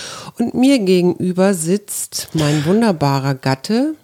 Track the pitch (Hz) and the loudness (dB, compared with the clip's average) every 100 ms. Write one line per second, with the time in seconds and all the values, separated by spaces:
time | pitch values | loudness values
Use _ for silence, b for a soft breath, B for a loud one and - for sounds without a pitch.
0 | B B B - 240 - 262 277 185 185 | B B B -6 -4 2 4 4 4 4
1 | 175 - 180 180 196 185 160 202 - - | 2 0 -2 0 0 0 -2 -4 -4 -10
2 | - - - 160 147 156 147 208 233 160 | -10 -10 -6 -2 0 0 2 2 2 2
3 | 143 139 135 135 131 135 - 220 294 311 | 0 0 -2 -2 -2 -2 -2 -2 -2 -4